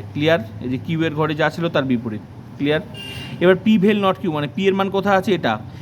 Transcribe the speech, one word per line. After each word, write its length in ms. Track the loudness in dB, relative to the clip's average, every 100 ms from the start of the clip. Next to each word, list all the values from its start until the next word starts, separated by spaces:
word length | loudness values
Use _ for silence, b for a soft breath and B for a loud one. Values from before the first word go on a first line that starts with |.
| -6
ক্লিয়ার? 260 | 0 2 2 0 -8
এই 80 | -6
যে 80 | -6 -2
কিউ 140 | -2
এর 100 | 0 0
ঘরে 200 | 0 2
যা 140 | 0
ছিল 200 | 0 -2
তার 160 | 0 0
বিপরীত। 300 | 0 -2 -8 -10 -16 -18 -4
ক্লিয়ার? 240 | 0 0 -4 -12 B B B B
এবার 160 | 4 6
পি 140 | 4 4
ভেল 200 | 4 4 2
not 120 | 0
কিউ, 100 | -2
মানে 160 | -2 -4 0
পি 120 | 0
এর 60 |
মান 160 | 2 0
কোথায় 280 | 0 2 2
আছে? 140 | 2
এটা। 200 | 0 0 -2 -6 B